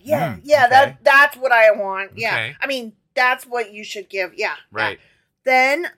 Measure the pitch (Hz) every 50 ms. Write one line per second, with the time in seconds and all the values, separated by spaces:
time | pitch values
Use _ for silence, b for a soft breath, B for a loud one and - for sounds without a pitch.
0 | 185 262 302 285 247 214 196 - - 285 294 285 254 240 254 269 277 - - -
1 | _ 285 269 277 294 285 - 254 254 262 240 226 220 214 202 226 196 190 190 190
2 | 196 190 - - 226 214 180 117 110 120 143 - - 269 269 254 233 220 - _
3 | _ _ _ 262 254 247 262 254 - 247 240 240 226 196 208 208 214 - - 208
4 | 185 _ 190 196 185 170 160 170 214 180 147 - _ _ - 107 110 104 95 b
5 | b b b b b b _ _ _ 262 262 254 254 269 285 330 349 - -